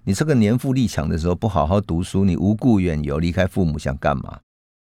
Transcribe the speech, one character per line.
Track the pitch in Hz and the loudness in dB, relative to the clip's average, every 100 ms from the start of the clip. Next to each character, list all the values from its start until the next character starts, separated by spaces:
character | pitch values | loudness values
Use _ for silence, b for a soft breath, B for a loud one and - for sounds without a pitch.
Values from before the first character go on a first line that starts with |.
| - | -4
：“你 | |
这 | 98 | -2
个 | 156 | 2
年 | 131 104 127 | 2 2 2
富 | 135 | 0
力 | 131 110 | 0 0
强 | - 78 | -2 -2
的 | 85 | -2
时 | 85 | -2
候 | 85 | 0
不 | 98 | 0
好 | 85 73 | 0 2
好 | 101 | 0
读 | 101 85 | 0 -4
书， | 90 95 | -2 0
你 | 98 85 | 2 2
无 | 95 107 | 0 2
故 | 131 104 | 2 4
远 | 87 76 | 2 -2
游， | 73 73 | -2 -2
离 | 85 | 0
开 | 85 92 | 0 0
父 | 98 85 | 0 0
母 | 73 | 0
想 | - 69 | -4 -2
干 | 80 69 | -2 -2
嘛？” | 50 - _ _ _ _ _ | -6 -14 _ _ _ _ _